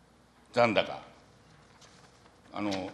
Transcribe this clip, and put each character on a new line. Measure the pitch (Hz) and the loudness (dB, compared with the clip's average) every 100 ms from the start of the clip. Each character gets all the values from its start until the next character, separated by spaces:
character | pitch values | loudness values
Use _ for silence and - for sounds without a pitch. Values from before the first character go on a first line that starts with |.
| - - - - - | -20 -20 -20 -20 -4
う。 | |
残 | 120 120 | 2 4
高。 | 92 80 69 - - - - - - - - - - - - - - - | 4 0 -4 -14 -20 -20 -20 -20 -20 -20 -20 -20 -20 -20 -20 -20 -20 -14
あ | - | -8
の、 | 104 98 92 | -4 -4 -8